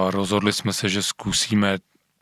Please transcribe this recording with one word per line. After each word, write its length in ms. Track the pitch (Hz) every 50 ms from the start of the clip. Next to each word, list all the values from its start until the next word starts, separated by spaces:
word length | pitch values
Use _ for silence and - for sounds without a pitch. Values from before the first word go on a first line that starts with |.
| 95 95
rozhodli 420 | 92 98 98 90 104 101 98 104 98
jsme 200 | - - 107 95
se, 160 | - - 101
že 140 | 92 101 95
zkusíme 760 | - - - - 104 95 - - - 110 104 101 101 98 92 - _ _ _ _ _ _ _